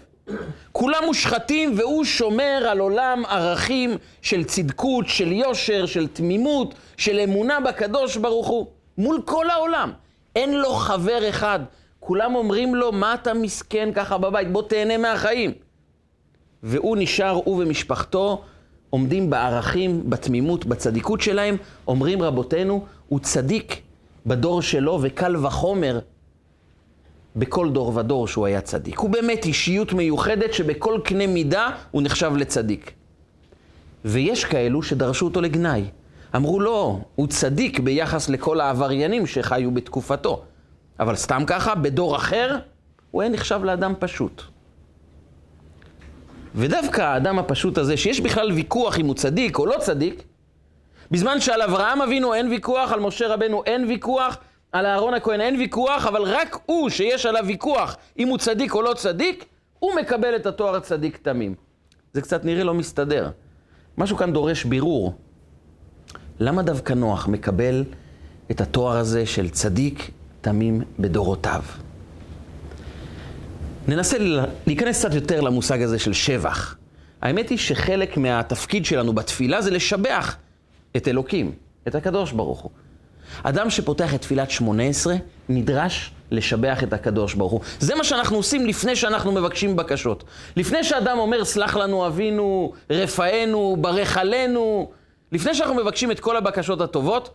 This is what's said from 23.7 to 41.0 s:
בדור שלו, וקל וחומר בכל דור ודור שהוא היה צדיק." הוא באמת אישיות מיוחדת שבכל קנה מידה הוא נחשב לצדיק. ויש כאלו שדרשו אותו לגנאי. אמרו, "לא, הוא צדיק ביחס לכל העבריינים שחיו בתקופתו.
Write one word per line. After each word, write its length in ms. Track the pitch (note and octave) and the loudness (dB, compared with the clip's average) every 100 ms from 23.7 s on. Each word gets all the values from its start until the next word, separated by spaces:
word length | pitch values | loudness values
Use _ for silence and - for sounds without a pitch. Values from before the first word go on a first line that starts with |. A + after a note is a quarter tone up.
| - - - - - A#2+ | -10 -14 -20 -20 -8 -2
בדור 360 | B2 E3 F3 | 2 2 2
שלו, 360 | - C#3+ C#3+ F3 | 2 2 2 2
וקל 440 | C3 - F3+ E3+ C#3 | 0 0 0 2 0
וחומר 520 | C3+ F3 G3 C#3+ A#2 - - _ _ _ _ _ _ _ _ - - - A2 | 0 0 2 0 0 -4 -14 _ _ _ _ _ _ _ _ -20 -20 -8 -4
בכל 340 | B2 F#3+ E3 | -2 0 2
דור 260 | C3+ A#2+ A#2 | 2 2 0
ודור 320 | A2+ C#3 A2 | 2 2 0
שהוא 180 | - G2+ | 0 2
היה 140 | G2 | 2
צדיק." 380 | - F2 D#2+ - | -2 -6 -4 -2
הוא 120 | G#3 | 0
באמת 360 | A#3 A#3 A3+ E3+ | 2 2 0 0
אישיות 460 | C#3+ E3 F#3+ G#3+ | 0 2 2 2
מיוחדת 600 | F#3 E3 D3 - G#3+ A3 | 2 2 2 2 2 0
שבכל 460 | G#3+ D3+ D3+ A3 A3+ | 0 -2 0 0 0
קנה 220 | - F#3+ G3 | 0 0 2
מידה 440 | F3+ C#3+ F#3 A#3+ - - | 2 2 2 0 -4 -4
הוא 120 | D#3 | -2
נחשב 300 | C#3 - D#3+ C#3+ | 0 0 0 0
לצדיק. 560 | C#3 C3 A2 G2+ - - - - - _ - - - - - - | 0 0 0 -2 -6 -20 -20 -20 -20 _ -20 -20 -20 -20 -20 -10
ויש 400 | A2 A#2+ D#3+ A#3+ | -2 0 2 0
כאלו 380 | - C#3+ A#2+ C#3+ | 0 2 2 0
שדרשו 420 | D3 C3+ B2+ B2+ | 0 0 0 0
אותו 160 | F3 F3 | 0 0
לגנאי. 440 | E3+ E3 E3+ A#2+ G2 - - - - B2 | 0 2 2 0 -2 -8 -20 -20 -4 0
אמרו, 240 | D3 G3 | 2 2
"לא, 380 | G#3 A3 D3 G2 - | 2 2 0 -2 -6
הוא 120 | - C#3+ | -4 -2
צדיק 520 | - C3+ D3 C4 - | 0 0 2 0 0
ביחס 500 | C3 C#3+ D#3 D#3 C#3+ | 0 0 0 -2 0
לכל 320 | C3+ D#3+ D#3+ | 0 0 2
העבריינים 640 | C#3 B2+ C3+ C3+ D#3 A#3 E3+ | 2 2 0 0 0 0 0
שחיו 440 | C3+ A2+ B2+ B2 | -2 0 0 0
בתקופתו. 720 | B2 B2 C3+ - C#3 G3+ - - - - - _ - | -2 -4 -4 -2 -2 -2 -4 -8 -20 -20 -20 _ -4